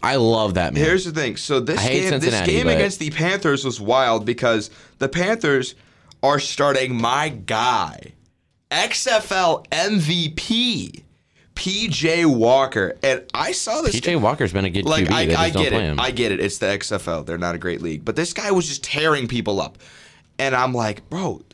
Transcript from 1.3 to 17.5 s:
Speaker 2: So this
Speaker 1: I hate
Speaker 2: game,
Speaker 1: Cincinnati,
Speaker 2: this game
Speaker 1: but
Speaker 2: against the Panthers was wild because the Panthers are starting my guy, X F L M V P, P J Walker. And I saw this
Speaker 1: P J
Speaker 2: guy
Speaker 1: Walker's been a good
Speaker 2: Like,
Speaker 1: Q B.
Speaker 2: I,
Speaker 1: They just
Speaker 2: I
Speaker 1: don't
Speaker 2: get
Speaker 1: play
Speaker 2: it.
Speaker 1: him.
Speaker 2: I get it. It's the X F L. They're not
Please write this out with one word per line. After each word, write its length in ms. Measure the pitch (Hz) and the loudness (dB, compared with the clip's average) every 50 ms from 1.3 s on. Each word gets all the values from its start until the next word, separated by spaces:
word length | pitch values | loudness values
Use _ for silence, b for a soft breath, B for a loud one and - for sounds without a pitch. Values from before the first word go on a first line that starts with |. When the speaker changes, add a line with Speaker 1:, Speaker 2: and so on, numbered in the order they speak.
| 98 | -4
Speaker 2:
So 220 | - - - 143 131 | -6 -4 0 0 0
this 200 | 120 110 156 - | 0 0 0 0
Speaker 1:
I 40 | |
hate 180 | 98 123 131 147 | 0 0 2 2
Speaker 2:
game, 60 | 156 - | 0 0
Speaker 1:
Cincinnati, 360 | 147 - - 127 117 101 90 - | 0 0 0 0 0 2 2 2
Speaker 2:
this 40 | - - | 2 2
game 80 | - | 2
Speaker 1:
but 80 | 165 160 | 2 2
Speaker 2:
against 220 | 156 - 202 190 - | 2 2 0 -2 -4
the 100 | 160 151 | -6 -4
Panthers 540 | 151 151 160 180 196 196 - 156 139 127 135 | -2 0 0 0 0 0 0 0 0 0 -2
was 160 | 131 117 - | -4 -6 -4
wild 460 | 101 107 123 131 131 120 113 110 107 | 0 0 2 2 4 2 2 0 0
because 440 | 113 117 - 131 117 113 110 104 - B B B B B B | -2 -2 0 2 2 2 2 -2 -6 B B B B B B
the 100 | 135 135 | -4 -2
Panthers 680 | 139 170 180 196 226 226 - 151 139 131 - - - b b b b b b b b b | 0 0 0 0 0 0 2 2 2 2 0 -2 -8 b b b b b b b b b
are 160 | - 139 143 143 | 2 2 2 2
starting 560 | 143 - - - 143 143 135 131 131 131 123 113 | 0 -2 -2 0 2 2 2 2 0 0 0 0
my 300 | 117 117 131 143 156 156 | 0 0 0 0 -2 -2
guy, 840 | 131 104 90 - 113 110 120 127 120 104 90 76 - - - - - _ _ _ _ _ _ _ _ _ _ - | -6 -8 -6 -4 -2 0 2 2 2 0 0 -4 -8 -12 -18 -20 -20 _ _ _ _ _ _ _ _ _ _ -6
X 360 | - 165 208 233 233 - - | -2 -2 -2 -2 -2 -2 0
F 260 | 254 233 214 214 - | 0 0 0 0 0
L 320 | 196 185 180 170 156 - - - | 0 2 2 2 2 0 -2 -4
M 260 | 143 160 180 202 214 190 | -2 -2 0 0 0 0
V 360 | 151 147 180 175 165 151 160 | 2 0 0 0 -2 -2 -4
P, 680 | - - - 226 233 247 247 214 131 92 - - - - _ b b b b b b b b b | -6 -4 -2 0 0 0 0 0 -2 -4 -8 -12 -16 -20 _ b b b b b b b b b
P 340 | - - 185 196 208 226 208 | -8 -6 -4 -4 -2 -2 -4
J 380 | 139 - 147 160 165 170 170 | -2 0 2 2 4 4 4
Walker. 680 | 156 131 113 113 120 131 135 135 131 - 110 95 85 - - | 4 4 6 6 6 6 6 4 2 0 0 0 0 -2 0
And 220 | - 135 131 127 - - | 0 0 0 0 -2 -6
I 200 | - 120 156 233 | -4 -4 -2 -2
saw 280 | 370 - - - 233 311 | -2 -4 -4 -2 -2 -2
this 140 | 339 - - | 0 0 -2
Speaker 1:
P 60 | 120 | -2
J 100 | - 175 | 0 0
Speaker 2:
guy 40 | 175 | 0
Speaker 1:
Walker's 360 | 151 101 113 143 151 131 90 | 2 2 2 2 2 0 0
been 140 | 90 98 95 | 2 0 0
a 40 | 92 | 0
good 140 | 82 98 - | 0 0 0
Speaker 2:
Like, 220 | 156 160 - 92 | 0 2 2 2
Speaker 1:
Q 20 | - | 2
B. 60 | - | 2
Speaker 2:
I, 100 | - - | 2 2
Speaker 1:
They 80 | - | 2
just 80 | - - | 2 2
Speaker 2:
I 80 | 165 165 | 2 2
Speaker 1:
don't 120 | 151 - | 2 2
Speaker 2:
get 100 | 156 131 | 0 0
Speaker 1:
play 60 | - 113 98 | 0 0 0
Speaker 2:
it. 20 | |
Speaker 1:
him. 140 | 78 76 92 | -2 -2 -2
Speaker 2:
I 100 | 123 131 | -2 -2
get 220 | 131 120 120 107 | -2 0 0 0
it. 80 | 95 - | 0 0
It's 180 | 85 101 - - | -2 -2 -2 -2
the 100 | 110 98 | -2 -2
X 240 | 101 95 - - | -2 -2 -4 -4
F 160 | 107 95 - 87 | -6 -4 -4 -4
L. 140 | 85 80 67 | -4 -4 -4
They're 140 | 82 85 85 | -6 -6 -4
not 160 | 87 87 | -4 -4